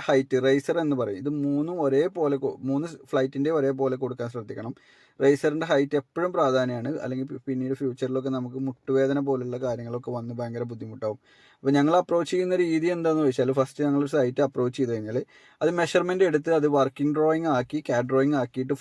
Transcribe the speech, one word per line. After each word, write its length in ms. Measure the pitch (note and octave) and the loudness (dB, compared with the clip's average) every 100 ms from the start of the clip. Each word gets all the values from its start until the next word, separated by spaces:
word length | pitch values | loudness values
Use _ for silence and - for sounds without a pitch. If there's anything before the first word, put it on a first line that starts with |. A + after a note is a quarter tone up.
| - | 4
ഹൈറ്റ്, 320 | C#3 C#3 C3 C3 | 2 4 2 4
റൈസർ 300 | C#3 C#3 E3 | 2 2 0
എന്ന് 120 | D#3 C3+ | 0 0
പറയും, 200 | A2+ G2 | -2 -2
ഇത് 80 | C3+ D3 | -4 -2
മൂന്നും 320 | C#3+ C#3+ D#3 F3+ | 0 0 -2 0
ഒരേപോലെ 560 | C#3+ C3+ F3 F3+ D3+ C#3 | 2 4 2 0 0 0
കൊ-, 200 | C3+ - C3 | -2 -4 -4
മൂന്ന് 200 | C#3 E3 D3+ - | -2 -4 -10 -4
ഫ്ലൈറ്റിൻ്റെ 420 | C#3+ C3 C3+ C#3+ D#3+ | -2 0 0 0 2
ഒരേപോലെ 380 | C3+ C3+ C3+ B2+ | 0 2 -2 0
കൊടുക്കാൻ 340 | C3 B2 A#2+ | -4 -6 -8
ശ്രദ്ധിക്കണം. 400 | A#2+ G#2 A2 A2+ - _ - _ _ | -8 -10 -10 -10 -12 _ -20 _ _
റൈസറിൻ്റെ 460 | C#3 C#3+ D#3 D3+ E3 | 4 4 2 -2 0
ഹൈറ്റ് 300 | D3 C#3+ D3 | 2 2 -2
എപ്പോഴും 300 | - - F3+ | -4 -4 -2
പ്രാധാന്യമാണ്. 580 | F3 C#3+ C3 B2+ B2 A#2+ D#3 | 2 2 2 0 -2 -6 -6
അല്ലെങ്കിൽ 280 | B2+ C3 C3 | -6 -6 -6
പി-, 100 | C3 - | -10 -6
പിന്നീട് 280 | B2+ B2+ | -4 -4
ഫ്യൂച്ചറിലൊക്കെ 560 | C3+ C3+ B2 B2+ C3 C3 C3 | -2 -4 -4 -4 -2 -2 -4
നമുക്ക് 220 | B2 B2+ C3+ | -6 -6 -6
മുട്ടുവേദന 500 | B2+ - C3+ C3+ C#3 | -6 -2 2 2 2
പോലുള്ള 360 | C#3 C3 B2 B2 B2+ | 0 -2 -2 -4 -4
കാര്യങ്ങളൊക്കെ 440 | A#2 A#2 A#2+ C3 | -4 -6 -8 -6
വന്ന് 240 | A#2+ A#2 | -8 -8
ഭയങ്കര 300 | A#2 A#2+ A#2 A#2+ | -8 -6 -6 -8
ബുദ്ധിമുട്ടാവും. 480 | A2+ A2+ A2 A2 G#2 _ _ _ _ | -8 -12 -8 -6 -6 _ _ _ _
അപ്പൊ 80 | C3+ C#3+ | 0 4
ഞങ്ങൾ 180 | D3 F3 | 4 4
അപ്രോച്ച് 320 | F3+ E3+ E3 | 2 0 0
ചെയ്യുന്ന 240 | F3+ F3+ F3+ | -2 0 0
രീതി 320 | F3 D#3+ E3+ | 2 2 0
എന്താണെന്ന് 300 | F3 E3 D#3 | 0 0 2
ചോദിച്ചാൽ, 260 | D3 B2 B2+ | 2 2 0
ഫസ്റ്റ് 280 | C3+ C3 - | 2 0 0
ഞങ്ങൾ 160 | D3 C#3+ | 0 0
ഒരു 60 | C#3+ | 0
സൈറ്റ് 300 | D3+ B2 B2+ C#3+ | 0 0 2 0
അപ്രോച്ച് 300 | - B2 B2 | 0 -4 0
ചെയ്ത് 140 | B2+ | -2
കഴിഞ്ഞാൽ 260 | A2+ G#2+ A#2+ - - - _ | -2 -4 -6 -6 -18 -20 _
അത് 100 | D#3+ F3 | -2 0
മെഷർമെന്റ് 440 | E3 F#3 F3 F#3 | 0 0 0 2
എടുത്ത് 260 | F#3 D3+ D#3 D#3+ | 2 2 2 2
അത് 80 | D3 C#3+ | 4 2
വർക്കിംഗ് 380 | C3+ - C#3+ D3+ | 2 0 -2 2
ഡ്രോയിങ് 340 | D#3 D#3+ E3 C3 | 2 2 2 0
ആക്കി, 240 | B2 D3+ - | 0 -6 -2
കാഡ് 200 | B2 B2 | -2 2
ഡ്രോയിങ് 280 | C3 C#3 D3 | 2 2 2
ആക്കിയിട്ട് 340 | A#2+ - C3 C#3 | -2 -4 -4 0